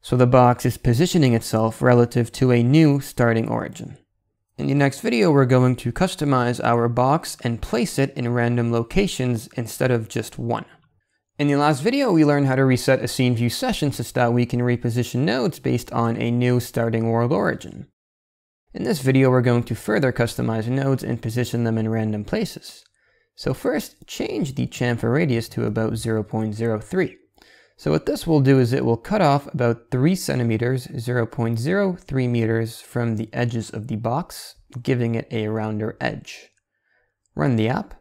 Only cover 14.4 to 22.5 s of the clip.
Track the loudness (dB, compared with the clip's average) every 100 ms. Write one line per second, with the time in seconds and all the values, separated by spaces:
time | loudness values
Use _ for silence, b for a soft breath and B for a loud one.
14.4 | 0 0 0 0 0 -2 -2 0 0 0
15.4 | -2 -2 -2 -2 -2 -2 -2 -2 -2 0
16.4 | 2 2 0 -4 -2 0 0 0 0 0
17.4 | 0 -4 -8 -18 -20 _ _ _ _ _
18.4 | _ _ _ -8 -4 0 2 4 4 4
19.4 | 4 2 0 -6 -2 0 0 0 -2 0
20.4 | -2 -2 -2 -2 0 -2 -2 -6 -4 -4
21.4 | -2 -2 0 0 -2 -2 -2 -4 -4 -4
22.4 | -4